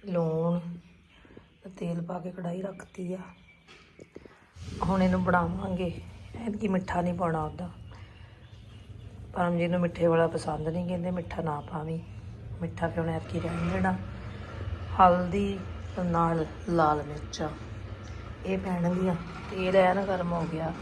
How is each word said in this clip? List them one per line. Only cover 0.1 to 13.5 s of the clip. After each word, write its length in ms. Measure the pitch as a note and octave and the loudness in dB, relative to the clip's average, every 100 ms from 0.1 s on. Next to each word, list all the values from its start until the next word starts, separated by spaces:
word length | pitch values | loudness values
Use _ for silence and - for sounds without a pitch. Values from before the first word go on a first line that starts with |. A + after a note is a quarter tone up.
| F3 E3 D#3+ E3+ F3 - - - - - - - - - _ | 0 2 2 2 0 -2 -12 -14 -20 -20 -20 -20 -20 -20 _
ਤੇ 60 | G3 | -18
ਤੇਲ 320 | - E3+ E3+ | -8 -4 -4
ਪਾ 180 | E3+ F3+ | -4 -6
ਕੇ 120 | F3+ | -8
ਕੜਾਹੀ 300 | F3 F3 F3+ | -6 -6 -4
ਰੱਖਤੀ 520 | F#3+ - - - F3+ | -6 -8 -14 -10 -6
ਆ। 40 | F#3 F3+ - - - - - - - - - - - - - - - | -6 -10 -18 -20 -20 -20 -20 -20 -20 -20 -18 -20 -20 -20 -14 -10 -4
ਹੁਣ 200 | D#3+ F#3+ | 0 4
ਇਹਨੂੰ 200 | F#3 F#3 | 4 4
ਬਣਾਵਾਂਗੇ। 800 | F3+ F3+ E3+ F#3 G3+ F3+ F3+ E3 - - - - | 4 4 2 -2 -2 0 -2 -4 -12 -16 -14 -8
ਐਤਕੀ 320 | A3+ G3+ G#3+ | -6 -2 0
ਮਿੱਠਾ 340 | F#3 - F3 | 0 0 0
ਨਹੀਂ 120 | F3 | 0
ਪਾਉਣਾ 300 | F3 F3 D#3+ | 0 0 0
ਉਹਦਾ। 280 | D#3 D3+ F3 - - - - - - - - - - - - - - - - | -2 -6 -10 -10 -16 -16 -18 -18 -20 -20 -20 -20 -18 -18 -16 -16 -16 -16 -10
ਪਰਮਜੀਤ 380 | - F3 F3 E3+ | -2 0 2 2
ਨੂੰ 80 | F3+ | 2
ਮਿੱਠੇ 280 | F3 F3 E3+ | 2 4 6
ਵਾਲਾ 200 | E3 E3 | 6 4
ਪਸੰਦ 400 | E3+ - D3+ D#3 | 2 -2 -2 -2
ਨਹੀਂ, 200 | E3+ F3 | -2 -2
ਕਹਿੰਦੇ 240 | F3+ F3 | -2 -2
ਮਿੱਠਾ 300 | F3 E3+ - | -2 -4 -4
ਨਾ 200 | D#3+ D3 | -2 -4
ਪਾਵੀਂ। 380 | C#3+ D#3+ D#3 E3 - - - - - - | -6 -6 -4 -6 -8 -12 -12 -12 -12 -8
ਮਿੱਠਾ 260 | E3 - E3 | -8 -2 -2
ਫਿਰ 120 | E3+ | 0
ਹੁਣ 100 | E3 | 0
ਐਤਕੀ 300 | D#3+ - E3+ | 0 -2 -4
ਰਹਿਣ 320 | E3 | -2